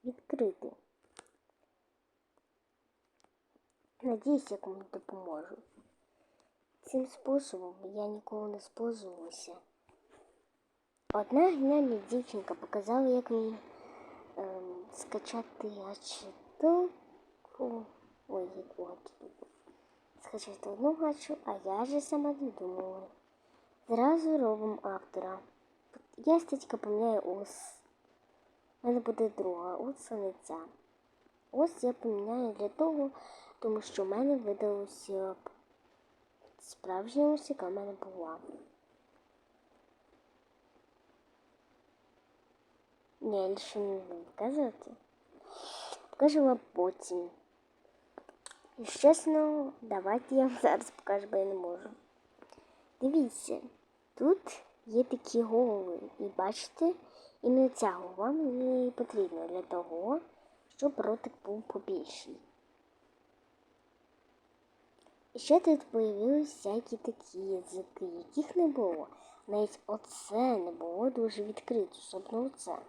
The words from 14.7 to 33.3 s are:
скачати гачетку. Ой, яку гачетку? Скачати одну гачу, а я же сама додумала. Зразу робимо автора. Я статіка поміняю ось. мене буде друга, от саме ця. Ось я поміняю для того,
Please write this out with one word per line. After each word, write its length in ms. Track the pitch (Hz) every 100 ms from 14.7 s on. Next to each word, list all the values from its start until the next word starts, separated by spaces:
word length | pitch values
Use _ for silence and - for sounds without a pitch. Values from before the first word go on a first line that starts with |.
| 180 180
скачати 760 | - - 214 - 233 233 - 214
гачетку. 1200 | 202 196 202 - - 196 - - - 311 349 359 - - - _ _ - - 254 233 220 - - _ -
Ой, 200 | 196 180 185
яку 280 | 185 -
гачетку? 600 | 180 180 - _ - - - _ - _ _ _ _ _
Скачати 500 | - 214 214 196 202
одну 240 | 202 277
гачу, 420 | 320 311 294 - 294
а 100 | - 202
я 200 | 190 196
же 160 | 247 294
сама 320 | 277 294 294
додумала. 720 | 277 277 - 185 185 185 190 190 - _ _ _ _ _ _ -
Зразу 500 | 233 262 330 320 311
робимо 400 | 233 214 220 208
автора. 560 | 196 190 - 190 185 190 196 _ _ _ _ - _ -
Я 240 | 233 330
статіка 360 | 330 277 - 233
поміняю 460 | 208 208 233 214
ось. 500 | - 190 202 - - - _ _ _ _ _ _ _ _ _ _ 240
мене 140 | 247
буде 280 | 233 220 220
друга, 480 | 208 185 175 175 180
от 240 | 247 269
саме 320 | - 220 196 190
ця. 160 | - 165 165 - _ _ _ _ _ _ _
Ось 320 | 240 330 330
я 80 | 247
поміняю 600 | 247 233 202 208 240 240
для 160 | 202 208
того, 420 | - 320 302 277 269 -